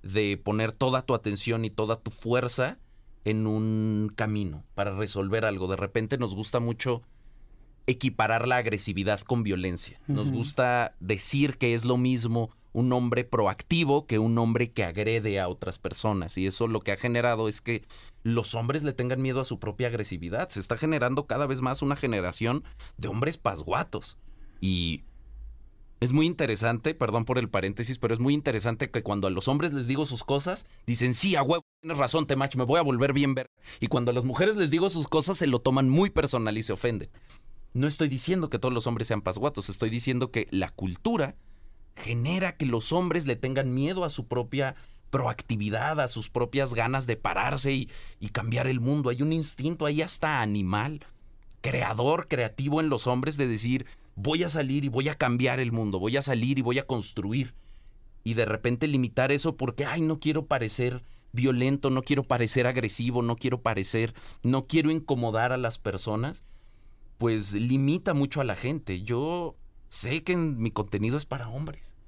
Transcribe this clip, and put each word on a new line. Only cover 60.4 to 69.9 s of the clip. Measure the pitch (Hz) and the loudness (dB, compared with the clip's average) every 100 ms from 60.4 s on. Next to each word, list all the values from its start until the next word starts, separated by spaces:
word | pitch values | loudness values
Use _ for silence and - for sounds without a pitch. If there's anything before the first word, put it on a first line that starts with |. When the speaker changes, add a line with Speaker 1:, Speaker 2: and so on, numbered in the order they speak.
| 147 | 0
Speaker 1:
parecer | 135 113 - 123 123 - - - | -2 0 0 -2 -2 -12 -20 -8
violento, | 117 131 123 131 139 139 | 0 2 4 2 2 2
no | 131 | 0
quiero | 127 139 | 2 0
parecer | 131 120 113 131 123 | 2 2 2 2 2
agresivo, | 127 113 - 120 123 | 2 -2 -2 0 0
no | 117 117 | 0 0
quiero | 127 123 | 0 0
parecer, | 113 104 95 113 113 - - - | 0 0 0 0 0 -4 -16 -4
no | 117 131 131 | 2 2 2
quiero | 160 151 | 2 4
incomodar | 160 156 131 117 110 120 | 0 0 0 0 2 0
a | 127 | 0
las | 120 113 | -2 -2
personas", | 107 98 - 107 131 175 - - - - - - - - | -6 -4 -2 -2 -2 -6 -16 -20 -20 -20 -20 -20 -20 -2
pues | 117 110 98 | 0 2 0
limita | 101 120 135 139 170 - | -2 2 2 4 2 2
mucho | 151 139 147 | 0 0 0
a | 127 | -2
la | 92 | -2
gente. | 123 156 - 92 | -4 -4 -4 -6
Yo | 98 120 151 175 170 - - - | -2 -2 -2 -4 -6 -10 -20 -20
sé | - | -14